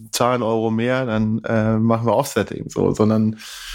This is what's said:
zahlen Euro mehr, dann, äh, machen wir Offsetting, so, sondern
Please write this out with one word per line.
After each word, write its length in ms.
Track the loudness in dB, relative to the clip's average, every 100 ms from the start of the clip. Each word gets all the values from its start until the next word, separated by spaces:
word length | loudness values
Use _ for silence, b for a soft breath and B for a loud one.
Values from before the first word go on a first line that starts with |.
| -8
zahlen 320 | 0 0 2
Euro 280 | 0 0 0
mehr, 340 | 0 0 0 0
dann, 320 | 0 0 -2
äh, 340 | 0 0 2 2
machen 280 | 2 2 2
wir 100 | 0
Offsetting, 520 | 0 -2 -2 -4 -8
so, 240 | -2 0
sondern 460 | 2 2 4 0 -2 B B B